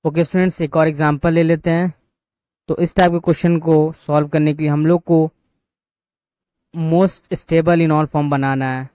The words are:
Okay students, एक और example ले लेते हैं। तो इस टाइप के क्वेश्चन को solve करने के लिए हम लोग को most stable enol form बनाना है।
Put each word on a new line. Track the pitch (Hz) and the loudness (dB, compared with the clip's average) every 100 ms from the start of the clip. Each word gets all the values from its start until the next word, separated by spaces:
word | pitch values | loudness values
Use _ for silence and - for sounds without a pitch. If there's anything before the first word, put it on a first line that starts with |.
Okay | 160 156 | -2 -2
students, | 165 185 185 - | -2 0 -2 -2
एक | 156 160 | -4 0
और | 156 | 0
example | 147 151 147 170 | 0 -2 0 0
ले | 165 | 0
लेते | 160 165 170 | 0 0 0
हैं। | 165 180 - _ _ _ _ _ _ - | -2 -2 -6 _ _ _ _ _ _ -8
तो | 156 | -4
इस | 170 - | -2 2
टाइप | 180 | 0
के | 170 | 2
क्वेश्चन | 175 160 175 170 | -2 0 0 0
को | 160 156 156 - | 2 2 0 -6
solve | - 147 147 | -2 -2 0
करने | 156 151 | 0 0
के | 151 | 0
लिए | 151 | -2
हम | 147 156 | 0 2
लोग | 175 | 0
को | - 165 160 _ _ _ _ _ _ _ _ _ _ _ _ _ _ | 2 2 0 _ _ _ _ _ _ _ _ _ _ _ _ _ _
most | 165 160 170 190 - _ | -6 0 2 2 -2 _
stable | 139 - 165 165 170 | -10 0 0 2 2
enol | 160 151 156 | 2 2 0
form | 151 147 | -2 -2
बनाना | 139 135 135 131 | -2 -2 -2 -4
है। | 131 131 | -6 -10